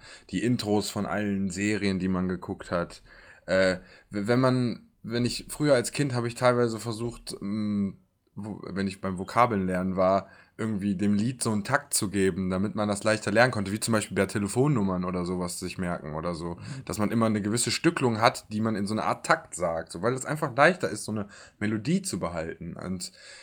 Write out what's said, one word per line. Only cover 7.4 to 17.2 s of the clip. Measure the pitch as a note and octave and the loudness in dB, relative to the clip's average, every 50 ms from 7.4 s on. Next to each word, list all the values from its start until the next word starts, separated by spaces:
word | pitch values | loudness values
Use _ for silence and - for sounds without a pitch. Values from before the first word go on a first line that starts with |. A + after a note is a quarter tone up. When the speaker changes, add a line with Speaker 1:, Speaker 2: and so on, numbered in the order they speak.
Speaker 1:
mm, | F#2+ G2+ G#2 A2 G#2 G#2 G#2 G2+ G2 F#2+ - - _ _ _ _ _ _ - | -4 -4 -2 -2 0 0 0 0 0 -2 -4 -8 _ _ _ _ _ _ -12
wo, | - G#2 G#2+ F#2 - - | -10 -10 -8 -8 -10 -10
wenn | - F2 G2 G2 | -8 -4 -2 -2
ich | F#2+ F#2+ - | -4 -4 -4
beim | - F#2+ F#2 F2+ | -6 -6 -4 -6
Vokabeln | F#2+ - - A#2 B2 A#2+ G#2+ G2 F#2 | -6 0 4 4 4 4 4 2 0
lernen | F#2 F#2 F2+ F#2 F#2+ F#2 | 0 0 0 0 0 2
war, | F#2+ F#2 F#2+ G2 G2 - - - - - _ _ | 4 4 4 4 4 0 -2 -16 -20 -20 _ _
irgendwie | - A2+ A2 G#2+ F#2 G2 G2+ F#2+ | -4 -2 -2 -2 0 0 0 0
dem | F2+ G#2 G2+ G#2 | 2 2 2 4
Lied | G2+ A2 B2+ B2+ - | 4 2 0 0 -2
so | - A#2 | 0 0
einen | G#2+ G#2 G2+ | 0 0 0
Takt | - C3 D3 - - - | 0 0 0 0 0 -2
zu | - A2+ F#2 | -2 -2 0
geben, | F#2 G2 F#2+ F#2+ E2+ F#2+ F#2+ F2+ | 2 2 2 2 2 0 -2 -2
damit | F#2 F#2 G2+ G#2 F#2 | 0 0 -2 -2 -2
man | G#2+ G#2 G#2 | -2 0 0
das | G2+ G2 | -2 0
leichter | - G#2+ G#2+ G#2+ - G#2 | 2 0 0 0 0 2
lernen | G2+ A2+ B2 B2+ | 4 6 4 4
konnte, | - G#2+ G2 F#2+ | 4 -2 -2 -2
wie | G#2 G#2+ | -4 -2
zum | - A#2 | 0 0
Beispiel | A2+ G#2+ - - F#2 | 0 0 0 0 0
bei | G2+ G2 | 0 0
Telefonnummern | G2 - G#2+ G2+ F#2+ - A#2+ C3+ D3+ C#3+ A2 G2 F#2+ F#2 F2+ F2+ | 2 0 -2 -2 0 2 2 4 4 4 4 2 2 0 0 0
oder | F#2 F2+ F2+ F2 | -2 -2 -2 -2
sowas | F2 F#2 F2+ F2+ F2 - - | -2 -2 -2 -2 -4 -6 -6
sich | F#2 F2 - F#2+ | -8 -6 -6 -4
merken | F2+ F2 E2+ - - D#2 D2+ | -4 -4 -4 -4 -6 -6 -6
oder | D#2+ D#2+ F2 F2 | -4 -4 -4 -4
so, | D2+ E2+ F2 F2 - | -4 -6 -8 -8 -8
Speaker 2:
Mhm. | - - - C3+ A2+ | -10 -12 -12 -10 -8
Speaker 1:
dass | - F2+ G2+ | -6 -2 -2
man | G#2+ G2 | 0 0
immer | A2+ A#2 | 2 2